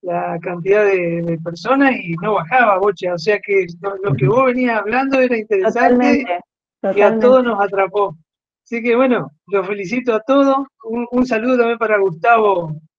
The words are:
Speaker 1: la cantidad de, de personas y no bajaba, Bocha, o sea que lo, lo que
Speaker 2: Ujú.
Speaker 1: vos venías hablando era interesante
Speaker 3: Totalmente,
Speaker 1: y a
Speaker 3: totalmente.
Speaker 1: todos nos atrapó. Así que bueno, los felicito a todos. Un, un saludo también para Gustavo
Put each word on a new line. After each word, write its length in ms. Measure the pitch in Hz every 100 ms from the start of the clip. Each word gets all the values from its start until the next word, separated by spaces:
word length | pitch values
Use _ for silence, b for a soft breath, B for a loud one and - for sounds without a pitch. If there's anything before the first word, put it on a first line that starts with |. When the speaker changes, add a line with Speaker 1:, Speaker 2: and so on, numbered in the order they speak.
Speaker 1:
la 360 | 185 175 175 175
cantidad 420 | 175 175 175 202
de, 380 | 208 190 175 170
de 160 | 170 165
personas 540 | 165 170 190 269 277 233
y 160 | 180 165
no 120 | 202
bajaba, 440 | 202 160 254 233 190
Bocha, 360 | 202 190 185
o 40 | 180
sea 220 | 165 208
que 260 | 202 196 180 170
lo, 160 | 196 196
lo 180 | 196
que 120 | - 185
Speaker 2:
Ujú. 100 | 226
Speaker 1:
vos 100 | 262
venías 320 | 247 254 220
hablando 400 | 202 233 269 269
era 180 | 254 233
interesante 520 | 214 202 190 226 240
Speaker 3:
Totalmente, 360 | 247 247 285 254
Speaker 1:
y 560 | 175 - _ _ _ 196
a 60 |
Speaker 3:
totalmente. 340 | 196 202 226 233
Speaker 1:
todos 180 | 262
nos 160 | 240 208
atrapó. 560 | 202 196 190 202 196 156 _ _ _ _
Así 200 | _ 233
que 120 | 226
bueno, 380 | 233 262 233 156 _ _
los 200 | 196 185
felicito 480 | 208 185 240 247
a 60 | 220
todos. 460 | 214 277 277 269 277 _
Un, 220 | 226 233 240
un 160 | 247 254
saludo 300 | 226 233 254
también 220 | 233 233
para 200 | 220 214
Gustavo 800 | 190 165 233 233 214 185 170 156 _